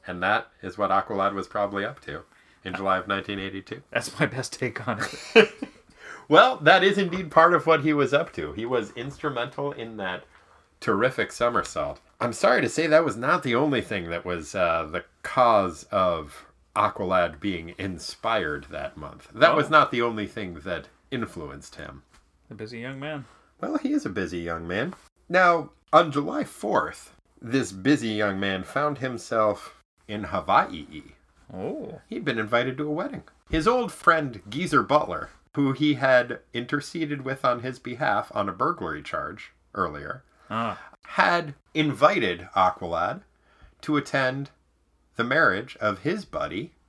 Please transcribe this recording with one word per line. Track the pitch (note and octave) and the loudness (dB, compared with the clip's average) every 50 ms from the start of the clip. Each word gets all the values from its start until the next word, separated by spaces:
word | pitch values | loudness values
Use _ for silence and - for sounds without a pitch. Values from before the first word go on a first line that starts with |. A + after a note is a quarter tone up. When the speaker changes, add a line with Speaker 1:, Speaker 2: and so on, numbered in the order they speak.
| _ | _
Speaker 1:
And | - F2+ F2 | -10 -8 -2
that | F2+ F#2+ G#2 A2+ - - _ _ | 0 2 2 2 0 -6 _ _
is | - F#2+ - - | -14 -12 -4 -2
what | G#2 F#2+ | 0 2
Aqualad | F#2 G2 F#2+ - G#2+ G2 F#2+ G2 G2 | 2 2 0 0 -2 0 0 0 0
was | G2 F#2 - | -2 -8 -4
probably | - G#2+ G2+ G2+ G2+ G2 G2+ | -2 -2 -2 0 -2 -4 -4
up | A2+ C#3 - | -4 -8 -10
to | - - C#2+ D#2+ - _ _ _ _ _ _ _ _ | -14 -12 -12 -12 -14 _ _ _ _ _ _ _ _
in | F#2 F2+ | -8 -8
July | F#2 G2 F#2+ F#2+ F#2 | -4 0 0 0 0
of | F2+ F#2+ | 0 -2
nineteen | G2+ G2 F#2+ - G2+ G2 | -4 -4 -4 -4 -6 -6
eighty-two. | F#2+ G2 F#2+ G2 F#2+ - - - - _ | -6 -8 -8 -10 -12 -12 -14 -14 -14 _
Speaker 2:
That's | - D3 - - - - | -6 -6 -6 -6 -2 -2
my | D#3 A#2 | -2 -2
best | - B2+ B2+ - - | -2 -6 -8 -8 -6
take | - - A#2+ A2+ - A2 B2+ | -6 -6 -6 -6 -6 -6 -6
on | A#2 G2 - - - - - - - | -6 -6 -6 -8 -8 -12 -14 4 6
it. | A3+ G#3+ - - - | 6 6 6 2 -12
Speaker 1:
<laughs> | - - - - _ _ - _ - - - - - _ | -14 -16 -16 -20 _ _ -20 _ -20 -20 -18 -20 -2 _
Well, | D3 E3+ A3+ C4 B3+ F3 | 8 8 8 8 6 4
that | D3+ C#3+ C3+ F#3 F3 | 6 8 8 8 8
is | G3+ G3+ G3+ | 4 4 2
indeed | G3 F3+ E3 F#3 F#3 D#3 | 0 0 -2 -4 -6 4
part | - E3 D#3+ F3 F3 | 6 8 8 8 6
of | D#3+ - E3 | 4 4 4
what | D#3+ D#3 | 4 4
he | C#3 D#3 | 4 2
was | D3+ D3 C#3 B2 C3+ | 2 2 2 2 2
up | C#3+ - - - | 0 0 0 -6
to. | - D#2+ D2+ D2+ | -8 -8 -6 -6
He | F#2+ A2 | -6 -4
was | A#2 B2+ A#2+ G#2+ G2+ - | -2 -2 -2 -2 -2 -8
instrumental | A#2+ A#2+ C#3 C#3 - - D3+ C3+ A#2+ A#2+ C3+ - - C#3+ C#3+ C#3+ | -10 -10 -10 -10 -6 -6 -4 -4 -4 -6 -6 -6 -6 -6 -6 -6
in | - A#2 A#2 A2+ G#2+ | -8 -12 -12 -8 -8
that | G2 F#2 F2+ F2+ - _ _ - _ _ _ _ _ _ _ _ | -6 -6 -6 -8 -10 _ _ -20 _ _ _ _ _ _ _ _
terrific | - - G#2+ G2 A#2 C3 C3 - G#2+ - - | -2 -2 0 2 2 0 2 0 -4 -4 -2
somersault. | - A#2+ A#2+ A#2+ G2+ E2+ - - E2 D2 C#2+ C#2+ - _ _ _ _ | -2 -2 0 0 0 -4 -4 -4 -6 -6 -6 -6 -12 _ _ _ _
I'm | A2+ A#2+ | -4 -4
sorry | A#2 - - G#2+ B2 - | -2 2 4 4 4 4
to | - A#2 | 2 0
say | - - E3 D#3+ | 0 0 0 4
that | D3+ D#3+ E3+ | 4 4 4
was | D3 G2+ A2+ | 4 -2 -2
not | A#2+ C#3+ E3+ F3+ - | 0 0 0 0 0
the | C3 A#2 | 0 2
only | A#2+ D3 D#3 C#3 A#2+ | 2 2 2 2 0
thing | - - A2 G2 F2 E2+ | -2 -2 -4 -6 -4 -4
that | E2+ E2+ - | -6 -6 -4
was, | F2+ F2 E2+ D#2 - - | -4 -6 -6 -6 -6 -2
uh, | G2 F2+ E2+ E2 E2 D#2+ D#2 | 0 2 2 2 0 -2 -4
the | D#2+ F2+ - _ _ _ _ | -6 -8 -8 _ _ _ _
cause | - - - B2+ A#2 A2+ G#2 G2 F#2 D#2+ - - _ | -4 2 4 6 6 6 6 4 2 -4 -8 -12 _
of | - G2+ F#2 F2+ F2 D#2+ D#2 D2 - - - - _ _ _ _ _ G2+ | 0 2 2 2 2 0 -4 -10 -14 -20 -20 -20 _ _ _ _ _ 0
Aqualad | G#2 G#2 - - G#2 F2+ F#2 F2+ F2 E2+ D#2 D2+ | 0 0 0 -2 -2 0 2 2 2 2 -2 -6
being | - G2+ F#2 E2 D#2+ E2 - - | -6 -6 -6 -6 -8 -12 -10 -8
inspired | F#2+ G2 F#2 E2 - - - - - A2+ A2+ A2 F2 D2+ D2+ C#2+ - - | -8 -8 -8 -8 -12 -14 -14 -6 -4 -2 -2 0 -2 -2 -6 -6 -8 -10
that | - D2+ C#2 C#2+ - | -10 -8 -8 -10 -10
month. | - D2+ C#2+ - - - - - | -12 -16 -16 -16 -18 -20 -20 0
That | A2 D3 E3 | 4 4 6
Speaker 2:
Oh. | C3+ D#3 | 6 4
Speaker 1:
was | D3 C#3+ | 2 6
not | D3+ D3+ C#3+ - | 6 6 6 6
the | - A#2+ | 2 0
only | A#2+ A#2+ A2+ G#2+ G#2 | 0 0 0 -4 -6
thing | F#2+ - A2+ G#2+ F#2 E2+ D#2 | -6 -6 -8 -8 -8 -10 -12
that | D2 F#2+ F2 D#2 D2 - _ _ _ _ | -8 -6 -8 -8 -8 -12 _ _ _ _
influenced | - B2+ A2+ - - - D#2+ C#2 C2+ C#2+ - - - | -6 -6 -6 -6 -8 -12 -12 -12 -12 -14 -16 -18 -16
him. | - D2+ D2 C#2+ C#2 _ _ _ - _ _ _ _ _ _ | -16 -16 -16 -16 -18 _ _ _ -20 _ _ _ _ _ _
Speaker 2:
A | B2+ | -16
busy | G#2 A2 G#2+ A#2 A#2 | -14 -14 -12 -12 -12
young | A#2 B2+ C3+ C3+ | -12 -12 -12 -10
man. | C#3 D3+ D#3 C#3+ B2 - - _ _ _ _ _ | -10 -10 -10 -10 -12 -14 -20 _ _ _ _ _
Speaker 1:
Well, | - - D#4 D4+ | -8 -4 -4 -2
he | - C4 | -2 0
is | D4 D4 - | -2 0 -2
a | - | -2
busy | F#2+ G2+ F#2 E2 F2 F2 | -4 -4 -4 -4 -4 -6
young | E2+ E2+ E2+ E2 E2+ | -4 -4 -6 -6 -4
man. | E2+ F2+ G2+ B2 F3+ F#3 - - _ _ _ _ _ | -4 -4 -2 -2 -4 -6 -12 -18 _ _ _ _ _
Now, | F3 F#3 F#3 F3 E3+ E3 D3+ - _ _ _ _ | 2 4 6 6 4 2 0 -6 _ _ _ _
on | - D#3 E3+ D#3+ | 6 6 6 6
July | C3+ C#3+ C#3+ - B3+ D4+ C#4 | 0 -2 -2 -2 -4 -4 -6
fourth, | - - - - G#2+ B2+ - D3+ D#3 - - - - _ _ _ _ _ _ | -6 -8 -8 -6 0 0 0 0 0 -6 -14 -20 -20 _ _ _ _ _ _
this | - A#2 A2+ C3+ A#2+ F#2+ F#2+ | -10 -2 0 0 0 0 -8
busy | F#2+ F#2 C3 D3+ C#3+ A#2 A2+ | -2 2 2 2 4 2 -2
young | G#2+ G#2 G#2+ G2+ G2 F#2+ | -2 0 0 0 0 0
man | G2+ G2 F#2+ F#2+ F#2 | -2 -2 -2 -2 -6
found | - - C#3 D3 D3+ D3 A#2 | -4 -4 -2 -2 -2 -2 -2
himself | C3 C3 B2 A2+ - - B2+ A2+ A2 G#2+ G2+ - - - - _ _ _ _ _ _ - | -6 -6 -6 -8 -8 -2 2 2 4 2 2 0 -6 -18 -20 _ _ _ _ _ _ -8
in | G#2+ G#2+ G#2 | -8 -6 -6
Hawaii. | F2+ G2 F#2+ - - F#2+ C3+ - - F#2 E2 C#2+ - D#2 D#2 C#2+ - - _ _ _ _ _ _ _ - | -4 -4 -4 0 4 4 4 4 2 -4 -12 -12 -14 -16 -16 -16 -18 -20 _ _ _ _ _ _ _ -12
Speaker 2:
Oh. | F#2 F#2+ - A#3 D#4 C4 - - - _ _ | -8 -8 -8 -8 -8 -10 -12 -14 -16 _ _
Speaker 1:
He'd | A3 - - | -10 -6 -4
been | C#3 A#2+ A2+ | -4 -2 -2
invited | A2 G#2+ - A#2 B2 C3 B2+ C3+ | -2 0 0 0 0 0 -4 -4
to | D3+ D3+ | -4 -4
a | |
wedding. | D3+ D#3+ G3 C#4+ C#4 F#3 - - _ _ _ _ | -4 -4 -4 -6 -8 -12 -16 -16 _ _ _ _
His | - D#3+ D#3 G#3+ | -2 0 2 2
old | B3 B3+ A#3+ F#3+ | 2 2 0 -2
friend | - - - - E3 D#3+ D3+ C3+ A#2 G#2 - G#2 | -8 0 4 4 4 4 2 -4 -6 -10 -14 -10
Geezer | G#2 C#3 F#3 F3 D3+ C3+ G#2 | -6 -4 -2 4 4 4 4
Butler, | - C#3 D3+ - - F2 D#2 D2+ - - - _ _ _ | 6 4 4 4 2 -4 -8 -8 -10 -14 -20 _ _ _
who | - C#3+ C3+ | 0 2 2
he | C3 C3+ D3+ D3+ C#3+ | 2 2 2 2 2
had | B2 C3+ C3 C3 B2 A#2+ A#2+ A#2+ - _ _ | 2 4 6 6 6 6 4 -4 -10 _ _
interceded | - A#2+ A#2+ B2 - C#3+ C#3 - - E3+ D#3+ D3 D3 C#3 C3 | -8 -8 -4 -2 -4 -4 -4 -6 -6 -6 -4 -4 -6 -6 -4
with | C3 C3+ C3+ - | -6 -6 0 0
on | C3 B2 A#2+ | 0 0 0
his | A#2 B2+ B2 - | -4 -8 -8 -8
behalf | _ - B2 A#2 D3+ C3 G#2 G#2 A2 - - | _ -12 -6 -2 0 0 0 0 -2 -4 -4
on | A2 G2+ G2 | -4 -4 -4
a | |
burglary | F2+ F#2 B2 D#3 E3+ - G2 E2 D#2 D2+ D2 | -2 -2 -2 -2 -2 -4 -6 -6 -6 -8 -10
charge | - - D#2 C#2+ D2 E2+ - - - _ _ _ _ _ | -8 -8 -8 -6 -8 -10 -14 -16 -20 _ _ _ _ _
earlier, | G2+ F#2 E2 D2 D2 D2 E2+ - C3+ _ _ _ _ _ _ | -4 -4 -4 -4 -8 -10 -12 -12 -14 _ _ _ _ _ _
Speaker 2:
Ah. | G#2 A2 A#2 A2+ F#2+ - - - - _ _ - | -6 -4 -4 -4 -6 -8 -14 -20 -20 _ _ -10
Speaker 1:
had | - - F#3+ F#3+ F3 F3 D#3+ D3 C#3+ _ _ _ _ | 0 2 2 4 4 0 -2 -6 -14 _ _ _ _
invited | D#3 D3+ D3+ A#2+ G2+ C3+ D#3+ G3+ - B2 F#2+ F2 E2+ E2+ - - | 0 0 0 2 4 4 4 4 4 0 -2 -2 -4 -8 -4 2
Aqualad | G2 F#2 F#2 F#2 - F#2+ E2+ E2+ E2 E2+ G2 B2+ F#3+ - _ _ _ _ _ _ _ - - _ _ | 2 2 2 2 -2 -6 -4 -4 -2 -2 -4 -4 -8 -14 _ _ _ _ _ _ _ -20 -20 _ _
to | - - D3+ | -6 -2 -2
attend | C#3+ C#3 - - C#3 C3 B2+ C3 C#3 C#3 - _ _ _ _ _ _ _ _ _ _ _ _ _ | -2 -2 0 -2 0 0 0 -2 -4 -8 -10 _ _ _ _ _ _ _ _ _ _ _ _ _
the | - A#2 | -4 -2
marriage | A#2+ C3 D#3 E3 A#2 F#2 G2 A#2+ C3 - - | 0 2 2 4 2 2 0 -4 -8 -10 -2
of | A2 G#2+ G2 F#2+ | -2 -2 -2 0
his | - D3 F#3 A3 F3+ | -4 -4 -4 -4 -8
buddy | - - D#2 D2+ D2+ E2 F#2+ C#3 F3 _ _ _ | -8 -6 -6 -6 -4 -4 -6 -8 -8 _ _ _